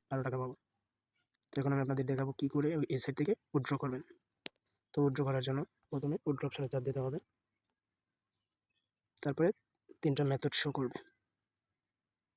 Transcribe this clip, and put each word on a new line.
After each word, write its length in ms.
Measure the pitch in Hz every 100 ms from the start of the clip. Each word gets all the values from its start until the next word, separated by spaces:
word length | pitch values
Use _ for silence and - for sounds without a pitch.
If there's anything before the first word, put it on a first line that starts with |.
| _
আরও 120 | 135
টাকা 140 | 131 127
পাবো। 140 | 127 - _ _ _ _ _ _ _ _ _
তো 20 | -
এখন 120 | 139
আমি 80 | 139 131
আপনাদের 200 | 135 131
দেখাবো 200 | 131 135 -
কী 80 | 139
করে 160 | 147 147 165
ওই, 80 | 139
এই 100 | 127
সাইট 120 | - 139
থেকে 160 | 151 220 _
উইথড্র 200 | 147 127 143
করবেন। 240 | 139 127 - - _ _ - - _ _ _
তো 40 | 147 143
উইথড্র 160 | 135 135
করার 160 | 131 131
জন্য 120 | 135 - _ _
প্রথমে 260 | 143 143 165 151
উইথড্র 180 | 135 143
অপশনে 200 | - 135
চাপ 100 | 135
দিতে 160 | 131 131
হবে, 180 | 131 156 - _ _ _ _ _ _ _ _ _ _ _ _ _ _ _ _ _ _ -
তারপরে 260 | 147 139 170 - _ _ - -
তিনটা 220 | 147 139
মেথড 300 | 139 135 143 -
শো 80 | 147
করবে। 260 | 139 127 - - _ _ _ _ _ _ _ _ _ _ _ _